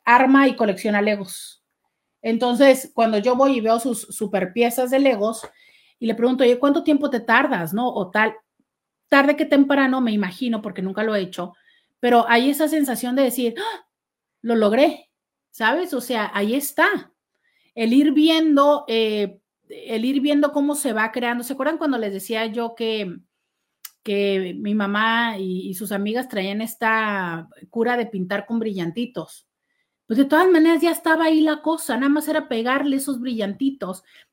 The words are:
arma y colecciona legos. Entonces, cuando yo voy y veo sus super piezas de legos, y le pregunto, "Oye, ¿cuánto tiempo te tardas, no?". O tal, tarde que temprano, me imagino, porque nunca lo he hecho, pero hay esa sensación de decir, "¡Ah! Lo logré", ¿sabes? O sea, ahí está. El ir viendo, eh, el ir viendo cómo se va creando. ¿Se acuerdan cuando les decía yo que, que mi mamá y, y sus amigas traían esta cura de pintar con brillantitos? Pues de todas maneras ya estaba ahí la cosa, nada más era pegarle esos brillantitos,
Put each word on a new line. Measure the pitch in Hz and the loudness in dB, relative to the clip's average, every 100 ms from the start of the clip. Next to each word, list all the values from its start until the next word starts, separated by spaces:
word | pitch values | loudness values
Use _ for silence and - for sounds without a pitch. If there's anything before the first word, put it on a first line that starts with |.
arma | 226 247 262 269 269 | 4 4 6 6 4
y | |
colecciona | 247 208 185 214 208 | 2 -2 -2 -2 0
legos. | 208 202 185 - - - _ _ _ _ _ _ | 0 -2 -6 -14 -16 -20 _ _ _ _ _ _
Entonces, | 226 226 247 240 277 262 - | -4 -2 0 6 6 6 0
cuando | - 226 214 | -2 0 2
yo | 233 254 | 0 2
voy | 277 247 | 2 2
y | |
veo | 220 233 | 2 0
sus | 262 220 | 0 -6
super | - - 202 196 185 | -8 -8 -4 -2 -2
piezas | 233 233 233 254 | 0 0 0 0
de | 269 | 2
legos, | 277 220 214 226 - _ _ _ _ _ | 2 2 -2 -4 -12 _ _ _ _ _
y | 226 | -4
le | |
pregunto, | 220 240 254 | 0 0 4
"Oye, | 262 247 | 2 4
¿cuánto | 285 311 | 2 2
tiempo | - 285 285 | 2 0 0
te | 240 | -4
tardas, | 226 233 277 208 165 | 2 2 2 -2 -2
no?". | 202 247 | -2 -2
O | - 180 | -4 -4
tal, | 208 220 - _ _ _ _ _ _ _ | 0 0 -2 _ _ _ _ _ _ _
tarde | 277 277 285 | 2 4 0
que | 294 | 2
temprano, | 285 277 277 262 262 | 2 4 2 2 0
me | 233 | 0
imagino, | 208 202 - 247 226 | -2 -4 -4 -6 -4
porque | 214 190 | -6 -8
nunca | 190 196 | -6 -4
lo | 220 208 | -4 -4
he | |
hecho, | 185 - 175 - _ _ _ _ | -4 -8 -12 -14 _ _ _ _
pero | 240 240 233 | 2 4 4
hay | 240 269 | 2 2
esa | 285 302 | 0 0
sensación | 311 277 226 247 254 | 0 -2 -2 -2 0
de | |
decir, | 262 - 233 233 | 0 0 -4 -4
"¡Ah! | 440 392 - _ _ _ _ _ | -8 -8 -16 _ _ _ _ _
Lo | 233 226 | -2 2
logré", | 208 233 302 - _ _ _ _ _ | 2 4 2 0 _ _ _ _ _
¿sabes? | - 226 302 349 | -2 0 0 -2
O | 262 | -6
sea, | 240 233 208 | -4 -4 -2
ahí | 202 208 | -2 0
está. | 269 285 - 359 370 - _ _ _ _ _ _ | 0 -2 2 2 2 -6 _ _ _ _ _ _
El | 233 226 | -4 2
ir | 262 294 | 4 4
viendo, | 285 311 320 320 277 285 285 - | 4 4 4 4 4 4 2 0
eh, | 226 220 214 196 - _ _ _ | -2 0 -2 -4 -6 _ _ _
el | - - 226 247 | -18 -8 -4 -2
ir | 277 | 0
viendo | 285 294 294 | 2 2 2
cómo | 294 285 285 | 0 -2 -2
se | 262 | -4
va | 220 220 | -2 -2
creando. | 269 240 240 | -2 -4 -4
¿Se | 240 | -6
acuerdan | 269 269 320 | -4 -4 -2
cuando | 311 254 | -2 -2
les | 214 | -4
decía | 190 - 220 226 | -8 -6 -6 -4
yo | 226 233 | -6 -8
que, | 233 226 220 190 170 - _ _ _ _ _ - - | -6 -6 -4 -6 -10 -18 _ _ _ _ _ -20 -16
que | 220 202 202 190 180 180 | -6 -2 0 -2 -4 -6
mi | 208 | -4
mamá | 214 196 208 226 226 233 202 | -2 -2 0 0 0 -2 -4
y, | 190 185 190 | -6 -6 -8
y | |
sus | 185 214 | -10 -8
amigas | 202 202 233 254 | -6 -4 -4 -6
traían | 214 190 202 | -6 -6 -6
esta | 226 - 220 220 214 202 175 165 165 _ 180 | -8 -4 0 0 0 -4 -4 -8 -12 _ -12
cura | 233 226 240 | -4 -2 -2
de | 220 | -4
pintar | 190 180 202 202 | -6 -6 -6 -4
con | 233 | -6
brillantitos? | 220 185 170 180 247 180 160 - _ _ _ _ _ _ - | -4 -4 -6 -6 -8 -8 -14 -16 _ _ _ _ _ _ -4
Pues | 226 | 0
de | |
todas | 277 302 370 | 2 4 4
maneras | 330 330 330 | 6 4 4
ya | 339 | 0
estaba | 330 330 320 320 | 0 0 2 2
ahí | 311 | 2
la | 311 302 | 2 0
cosa, | 311 320 - 226 | -2 -4 -4 -2
nada | 277 | 0
más | 294 302 | 0 0
era | 302 302 | -4 -2
pegarle | 233 240 277 285 269 | -4 -2 -2 0 -2
esos | 285 240 | -4 -6
brillantitos, | 262 226 202 190 269 269 185 190 _ _ _ | -6 -4 -4 -2 -4 -4 -8 -12 _ _ _